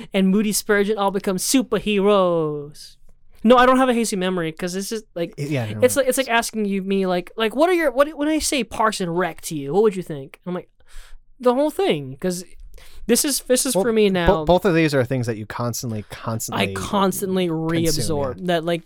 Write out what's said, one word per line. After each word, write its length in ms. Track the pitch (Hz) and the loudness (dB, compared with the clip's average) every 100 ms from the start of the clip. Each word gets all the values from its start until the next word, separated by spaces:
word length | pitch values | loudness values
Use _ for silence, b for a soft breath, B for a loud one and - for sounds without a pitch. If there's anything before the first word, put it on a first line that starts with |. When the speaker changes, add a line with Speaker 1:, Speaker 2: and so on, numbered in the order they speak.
| 262 | -4
Speaker 1:
and 140 | 196 190 | 2 4
Moody 240 | 202 214 | 4 2
Spurgeon 480 | 190 - 208 202 214 | -2 2 2 2 0
all 100 | 196 | 0
become 280 | 190 202 185 | -2 -2 -2
superheroes. 1600 | - 262 - 202 214 202 196 202 180 170 156 147 147 - - - - - - - | 0 0 2 -2 0 2 4 4 4 2 0 -4 -10 -16 -20 -20 -20 -20 -20 0
No, 140 | 220 247 | 6 8
I 80 | 254 | 8
don't 120 | 262 | 6
have 120 | 262 | 4
a 40 | |
hazy 220 | 233 220 196 | 2 0 -2
memory 360 | 185 185 160 | -2 -2 -4
'cause 240 | 156 180 190 | -6 -6 -6
it's 140 | 196 | -6
just 160 | 220 - 170 | -8 -8 -8
like, 180 | 170 - | -8 -6
Speaker 2:
Yeah, 360 | 147 139 110 | -4 -4 -4
no. 60 | 107 | 0
Speaker 1:
it's 140 | 247 277 | 2 2
like, 120 | 262 | 0
it's 100 | 254 | 0
like 120 | 254 | 0
asking 360 | 226 233 220 208 | 0 0 -4 -2
you, 160 | 196 | -2
me, 240 | 185 196 185 | -2 -2 0
like, 260 | 180 180 - | -2 -4 -4
like, 200 | 220 226 | -2 2
what 140 | 339 | 2
are 40 | |
your, 180 | 349 302 | 2 2
what, 240 | 240 285 311 | 2 0 0
when 120 | 294 | -2
I 100 | 311 | 0
say 240 | - 294 | 0 -2
Parks 380 | 226 - 220 202 | -2 -2 -2 0
and 160 | 175 170 | -4 -2
Rec 240 | 175 - | -4 -6
to 140 | - 156 | -10 -8
you, 180 | 139 | -2
what 100 | 175 | 2
would 120 | 220 190 | 2 2
you 80 | |
think? 360 | 170 147 135 - 180 | -6 -10 -14 -14 -10
I'm 80 | |
like, 160 | 180 - _ - b b b - - | -10 -10 _ -18 b b b -20 -2
the 140 | 247 | 0
whole 160 | 247 302 | 2 0
thing, 440 | 302 381 160 131 135 | 0 0 -2 -4 -6
'cause 240 | 185 180 - - - - b b b | -6 -6 -8 -18 -18 -18 b b b
this 200 | 233 302 | 0 2
is, 160 | 262 | -2
this 240 | - 254 269 | 0 0 0
is 100 | 262 | 0
Speaker 2:
Well, 80 | |
Speaker 1:
for 80 | 240 | 2
me 180 | 220 208 | 2 2
Speaker 2:
bo-, 40 | |
Speaker 1:
now. 320 | 185 170 180 156 | 4 4 4 4
Speaker 2:
both 180 | 175 | 4
of 120 | 208 160 | 4 2
these 180 | 156 | 4
are 100 | 139 | 2
things 240 | 117 131 120 | 0 0 -2
that 80 | 107 | -4
you 80 | 107 | -8
constantly, 600 | - 120 110 123 107 - | -6 -6 -4 -6 -8 -10
constantly 600 | - - 113 - - 196 | -12 -8 -6 -6 -4 -4
Speaker 1:
I 40 | |
constantly 760 | 190 - 208 196 185 190 185 180 | -4 -4 0 0 0 -2 -2 -2
Speaker 2:
consume, 220 | 160 160 | -2 -2
Speaker 1:
reabsorb 640 | 165 165 156 160 147 135 175 | 0 0 0 -2 -2 -4 -4
Speaker 2:
yeah. 60 | 180 | -2
Speaker 1:
that. 180 | 170 165 | -2 -2
Like, 180 | 170 | -4